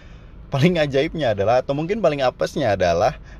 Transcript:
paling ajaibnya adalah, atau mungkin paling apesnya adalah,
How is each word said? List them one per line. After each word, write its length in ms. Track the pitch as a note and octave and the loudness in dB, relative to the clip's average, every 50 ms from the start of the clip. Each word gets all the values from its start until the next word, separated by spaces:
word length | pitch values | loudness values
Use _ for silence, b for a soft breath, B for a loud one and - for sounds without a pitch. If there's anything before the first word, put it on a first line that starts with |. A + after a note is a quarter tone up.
| B B B B B B B B - - | B B B B B B B B -12 -6
paling 240 | - C3 C#3+ E3+ F3+ | -2 2 2 2 2
ajaibnya 560 | D#3+ D3+ C#3+ C3 C3+ D3+ E3+ F3 E3 C#3+ A2+ | 2 0 0 2 0 0 0 -2 -2 0 0
adalah, 320 | G#2 G2 A#2 G#2+ B2 B2+ B2+ | 0 2 2 2 2 2 2
atau 80 | - | 0
mungkin 320 | C#3 D3 D#3+ E3+ G#3 A3+ F#3+ | -4 -4 -2 -4 -4 0 0
paling 160 | D#3+ D3 C#3+ | 0 2 2
apesnya 560 | C3 B2 - - - - - F3 C3+ A2 G2+ | 0 -2 0 -2 -6 -4 -2 -2 0 0 2
adalah, 400 | F#2 F#2 E2+ E2 E2+ G#2 C3 - - B B B | 2 2 2 2 4 2 0 0 -4 B B B